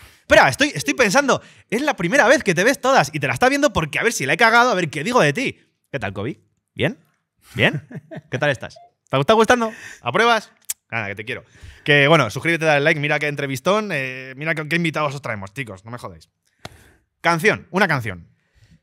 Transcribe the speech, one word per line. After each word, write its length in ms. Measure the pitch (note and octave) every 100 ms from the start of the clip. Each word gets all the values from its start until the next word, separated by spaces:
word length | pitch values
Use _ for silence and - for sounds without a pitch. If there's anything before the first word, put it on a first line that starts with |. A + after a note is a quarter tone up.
| - _
Espera, 260 | - D#4 D#3
estoy, 240 | - C#4+ D3
estoy 180 | -
pensando, 480 | C#4 G#3+ A#3+ C#4 F3+ - _ -
es 100 | A3
la 140 | D4 -
primera 320 | F3 C4+ A3+
vez 160 | -
que 100 | G3+
te 100 | E3
ves 160 | A3 -
todas 300 | B3+ C4 C#3+
y 60 | D#3
te 60 | C3
la 60 |
está 160 | B2 B3+
viendo 240 | C#4 C#4+
porque 240 | F#3+ D#3 C#3
a 60 |
ver 100 | G#3
si 140 | - C3+
la 60 |
he 40 | E3
cagado, 320 | A3+ A3 B3
a 60 | F#3
ver 160 | E3
qué 120 | -
digo 160 | F3 B3
de 120 | D3+
ti. 240 | C#3+ - - _ _ _
¿Qué 80 | C3
tal, 140 | G2+
Kobe? 260 | G2 A2 A#2+ _ _ _ -
¿Bien? 240 | C#3 C4 _ _ _ _ _ -
¿Bien? 260 | F#3 D#3 - D3+ - - -
¿Qué 80 | -
tal 140 | D3
estás? 260 | C3+ - - - _ _
¿Te 100 | C3+
está 140 | C#3+
gustando? 400 | A3 A3 B3 A3+ - - -
¿Apruebas? 500 | A#2+ F3 A#3 A3+ - _ - - _
Nada, 160 | A2+ G2+
que 80 | G2+
te 100 | A2
quiero. 180 | A2 - _ - -
Que, 240 | - C#3+ C#3
bueno, 220 | D#3+ A2+
suscríbete, 340 | C3 D#3+ E3
dale 180 | D#3+ C#3+
like, 180 | D3+ D#3
mira 160 | D3 D3+
qué 100 | D3
entrevistón, 640 | C#3+ C#3 C3 F3+ G#3 G#3
eh, 420 | D3+ C3 C3 C3 C3
mira 160 | D#3 D#3
qué, 140 | D3+
qué 60 | E3+
invitados 400 | E3 D#3 D3+ C#3
os 60 |
traemos, 300 | B2+ G#2+ F#2+
chicos, 300 | - A#2 F#2+
no 60 | G#2+
me 60 | A#2+
jodáis. 320 | A2+ D#2+ _ _ _ _ - - _ _ _ _
Canción, 460 | E3+ E3+ G3+ F3+ -
una 160 | F#3 G3
canción. 420 | C#3+ A2 F2 E2 _ _ _ _ _